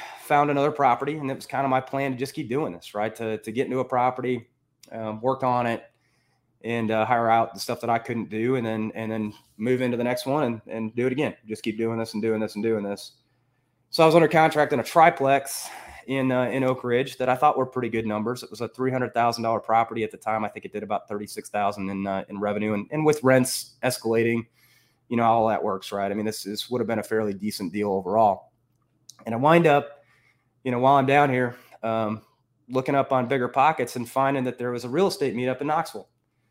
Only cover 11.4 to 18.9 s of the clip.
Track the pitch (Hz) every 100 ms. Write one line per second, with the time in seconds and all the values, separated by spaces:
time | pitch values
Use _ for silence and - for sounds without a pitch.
11.4 | 107 107 113 107 113 113 113 107 113 110
12.4 | 107 104 113 110 101 101 - _ _ _
13.4 | _ _ _ _ _ - 160 165 156 165
14.4 | 156 151 147 131 113 170 165 - 135 143
15.4 | - - - - - - - 135 131 127
16.4 | 123 131 127 127 123 120 135 - 127 127
17.4 | 151 - 127 127 120 113 110 107 107 123
18.4 | - 107 117 - 131